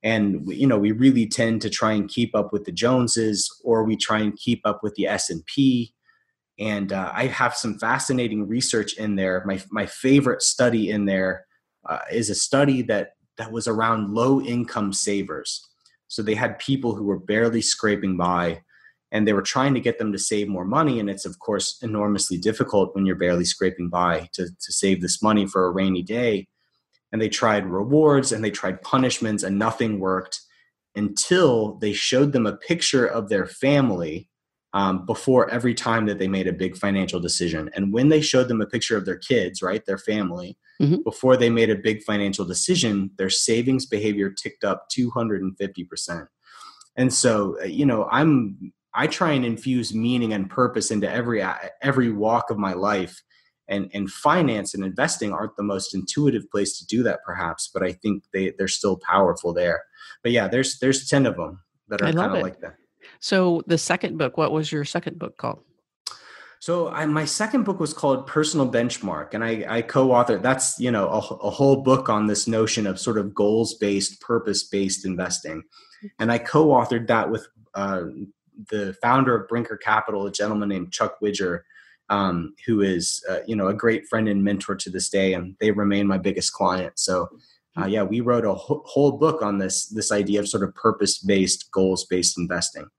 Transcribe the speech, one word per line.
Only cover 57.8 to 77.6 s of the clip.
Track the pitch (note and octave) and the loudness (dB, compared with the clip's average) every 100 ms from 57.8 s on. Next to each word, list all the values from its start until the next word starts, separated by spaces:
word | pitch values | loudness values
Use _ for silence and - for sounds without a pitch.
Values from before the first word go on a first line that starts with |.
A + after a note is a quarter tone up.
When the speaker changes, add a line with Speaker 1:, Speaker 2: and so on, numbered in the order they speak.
Speaker 1:
I | F#2 | -4
think | F2+ G#2+ G2 _ | -4 -4 -4 _
they, | F#2+ F#2+ - | -4 -4 -2
they're | F#2+ | -4
still | - G2+ F#2 | 0 0 -2
powerful | - F#2 F#2+ E2+ F2 | 0 4 4 2 -2
there. | E2+ F2 E2 - _ - - | 0 0 -2 -6 _ -20 -6
But | A#2 | 0
yeah, | A#2+ G2 | 2 2
there's, | A#2+ C3+ - | 0 -2 0
there's | B2+ C3+ - | 0 0 2
ten | C#3+ C3 | 2 2
of | F2+ | 0
'em | D#2 F#2 _ _ _ | -8 -10 _ _ _
that | G2+ | -2
are | G2+ | 0
Speaker 2:
I | |
love | D#3+ F3+ | 0 0
Speaker 1:
kinda | - | -2
Speaker 2:
it. | |
Speaker 1:
like | F#2 - | -4 -8
that. | - - _ _ - - | -16 -18 _ _ -20 -12
Speaker 2:
So | - F#3+ F3+ E3+ - | 0 2 4 2 0
the | E3 | 0
second | - F3+ - D#3+ | 0 -2 -2 -2
book, | C#3 - | -4 0
what | D#3 | 0
was | D#3 D3+ | 0 -2
your | D#3 | -4
second | C#3+ - - E3+ | -4 -4 -6 -10
book | - - | -12 -8
called? | A#2+ - _ _ _ _ - - - - - - | -8 -8 _ _ _ _ -18 -18 -20 -20 -20 -18
Speaker 1:
So | - F3 E3 | -4 -2 -2
I, | - D#3 | -2 0
my | D3+ D3+ | 0 -2
second | - G#3+ C4+ | -2 0 0
book | G3 F#3+ | 0 -2
was | D3+ | -4
called | - D3 C3 - | 0 0 0 0
Personal | D#3 D3+ D#3+ C3 | 0 0 2 2
Benchmark, | A#2 A#2+ - G#2 D#2 D2+ G#2+ | 2 0 -2 -6 -6 -6 -6
and | |
I, | A2+ A2+ - | -4 -4 -2
I | A#2 | -4
co-authored, | A#2 C#3+ C3 B2 A#2+ G#2 | 0 2 6 6 4 2
that's, | G#2+ C3 - - | 2 0 0 -2
you | B2 | 0
know, | A2+ F#2+ | 2 2
a, | G#2 | 0
a | G#2+ - G2+ | -4 -6 -6
whole | - C#3 C3+ | 2 4 4
book | C3+ C3+ C3 | 4 4 4
on | G#2+ G#2+ | 2 2
this | G#2 - | 0 0
notion | A2 A2 - G#2 | 0 2 0 -2
of | G2 | -2
sort | - A2 | -2 -2
of | G2 G2+ | -2 0
goals-based, | G#2 A2 A2+ - G#2 G2+ G2 - | 2 4 0 0 0 0 -2 -8
purpose-based | - A#2 A2 G2 - G2+ G2 F#2+ F#2+ | -2 -2 0 -4 -2 -2 -2 -2 -4
investing. | F2 F2+ - D#2 D#2+ - _ - _ G#3 _ | -4 -4 -6 -8 -12 -14 _ -20 _ -20 _
And | A2+ | -2
I | A#2 | -2
co-authored | - D3 D#3 C3 A2+ A#2+ A2+ | 2 4 6 4 4 -2 0
that | A2+ F2 | 0 0
with, | A2 - _ | -4 -8 _